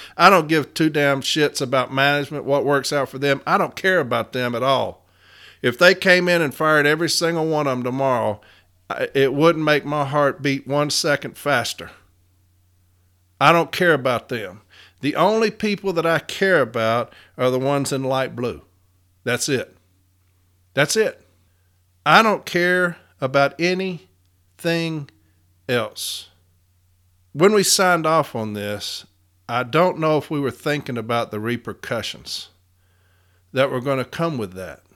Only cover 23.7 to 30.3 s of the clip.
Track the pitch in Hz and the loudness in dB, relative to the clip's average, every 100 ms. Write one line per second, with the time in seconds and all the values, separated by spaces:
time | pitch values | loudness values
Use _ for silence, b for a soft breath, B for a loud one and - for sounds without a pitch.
23.7 | 185 190 165 - _ _ _ _ - 170 | -2 -4 -8 -14 _ _ _ _ -8 -4
24.7 | 165 165 156 139 _ _ _ _ _ - | -2 -2 -6 -10 _ _ _ _ _ -4
25.7 | 123 107 - - - - _ _ _ _ | -2 -2 -8 -10 -10 -14 _ _ _ _
26.7 | _ _ _ _ _ _ 139 196 214 190 | _ _ _ _ _ _ 2 4 4 2
27.7 | - 185 170 156 160 143 123 107 104 101 | 2 4 2 2 0 0 -4 -6 -6 -6
28.7 | 104 - - - _ _ _ - 120 123 | -8 -8 -12 -16 _ _ _ -6 -4 -2
29.7 | 151 185 156 156 151 - | 0 0 0 0 0 -2